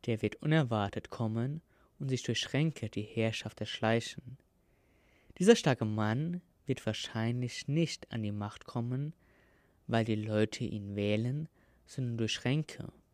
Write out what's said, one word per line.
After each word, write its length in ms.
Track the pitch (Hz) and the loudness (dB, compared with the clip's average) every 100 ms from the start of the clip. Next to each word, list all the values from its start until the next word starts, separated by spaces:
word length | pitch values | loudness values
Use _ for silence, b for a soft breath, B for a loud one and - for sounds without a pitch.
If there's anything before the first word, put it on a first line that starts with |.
| - | -2
Der 160 | 110 | 0
wird 160 | 107 - | -2 -2
unerwartet 720 | 151 160 127 110 98 113 - | 2 4 4 2 0 -2 -8
kommen 520 | - 113 110 123 156 b b b _ | -4 0 0 -2 -4 b b b _
und 80 | 135 | -4
sich 160 | 127 | -2
durch 160 | - 113 | 0 -2
Schränke 500 | - 131 160 - 110 | 0 0 0 0 -6
die 120 | - | -6
Herrschaft 580 | 104 - 110 - 107 - | -4 0 0 0 -8 -8
erschleichen.“ 760 | 107 - 110 117 - - 123 131 _ _ b b b b b b b - | -8 0 2 2 0 -12 -14 -18 _ _ b b b b b b b 4
Dieser 180 | 185 233 | 8 8
starke 300 | 156 127 110 | 6 2 2
Mann 560 | 107 107 117 160 175 _ _ - | 2 2 2 0 -6 _ _ -4
wird 200 | 131 - | -2 -2
wahrscheinlich 840 | 107 - 113 113 123 123 - - | -4 -4 -2 0 0 -4 -6 -2
nicht 440 | 151 156 - - | 0 0 -2 -8
an 100 | 117 | -4
die 100 | 107 | -4
Macht 340 | 104 104 - - | -4 -6 -8 -8
kommen, 480 | 120 120 127 147 - b b b b b b - | -4 -2 -2 -4 -8 b b b b b b 0
weil 180 | 113 113 | 2 2
die 100 | 107 | 0
Leute 480 | 107 107 110 - | 2 2 2 0
ihn 320 | 123 107 101 101 | -6 -6 -6 -2
wählen, 540 | 104 107 120 143 156 b b b - | 2 2 0 -2 -6 b b b -12
sondern 320 | - 123 117 | -4 -4 0
durch 140 | 110 | -2
Schränke. 600 | - 120 147 151 - - - _ | 0 0 0 -2 -8 -12 -14 _